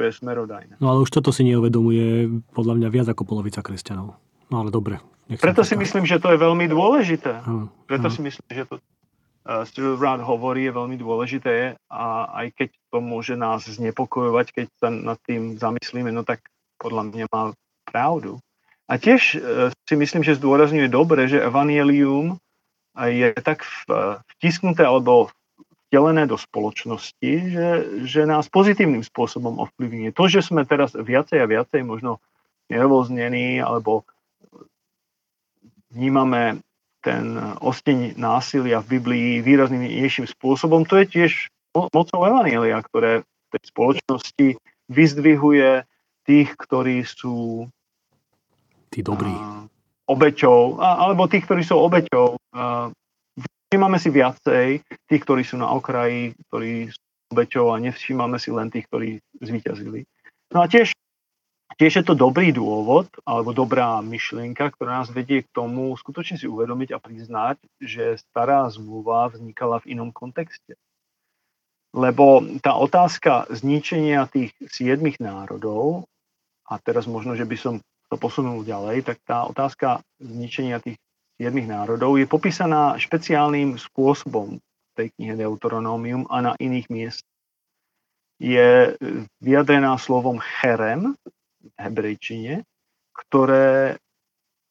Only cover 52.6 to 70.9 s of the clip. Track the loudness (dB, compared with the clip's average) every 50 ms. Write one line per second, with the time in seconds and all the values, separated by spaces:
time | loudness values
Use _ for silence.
52.6 | -6 -4 -4 -6 -6 -8 -12 _ _ _ _ _ _ _ _ -16 -16 -16 -18 _
53.6 | _ _ 2 4 4 4 2 2 2 4 4 4 4 4 0 -2 _ 2 2 4
54.6 | 2 2 0 -4 -6 _ -20 -20 _ _ 0 0 2 2 0 0 0 -4 -6 -6
55.6 | -4 -2 -2 -4 -4 -4 -4 -2 -2 -2 -2 -4 -6 -8 -10 _ -16 _ -8 -8
56.6 | -6 -6 -6 -6 -8 -10 -14 -20 _ _ _ _ _ _ -2 -2 -2 0 0 0
57.6 | 2 2 2 0 -4 -6 -6 -8 -8 -6 -4 -4 -4 -4 -4 -6 -6 -6 -6 -6
58.6 | -6 -6 -8 -10 -10 -6 -8 -6 -6 -6 -8 -12 -16 _ _ -16 -10 -8 -8 -6
59.6 | -6 -8 -10 -8 -12 -12 -12 -12 -14 -16 _ _ _ -20 _ _ _ _ 2 2
60.6 | 2 6 6 4 4 4 -2 -8 _ _ _ _ _ _ _ _ _ _ _ _
61.6 | _ _ 0 2 4 4 4 2 2 2 4 4 4 4 4 4 2 2 2 0
62.6 | -2 -2 -2 -2 0 2 2 2 2 0 _ -14 _ -4 -4 -2 -2 -2 -2 -2
63.6 | 0 0 0 0 0 0 -2 -4 -6 -8 -10 -10 -10 -10 -10 -10 -10 -10 -6 -6
64.6 | -6 -6 -6 _ -8 -6 -6 -6 -6 -6 -8 -10 -4 -2 -2 -2 -2 -4 _ -8
65.6 | -8 -6 -6 -6 -6 -6 -8 -10 -14 -14 -12 -10 -10 -10 -10 -10 -10 -10 -6 -6
66.6 | -6 -6 -4 -8 -8 -8 -10 -14 -14 -16 -20 -20 -18 -12 -8 -4 -4 -4 -6 -6
67.6 | _ _ _ _ -16 -14 -8 -6 -4 -4 -4 -6 _ _ _ -4 0 2 2 0
68.6 | 0 -2 -6 -10 -16 -14 -14 -8 -4 -2 0 0 0 -2 -4 -10 -18 -18 -10 -6
69.6 | -4 -4 -4 -4 -6 -10 -10 -10 -10 -12 -12 -14 -16 -12 -10 -10 -10 -10 -14 -20
70.6 | _ -20 -20 _ _ _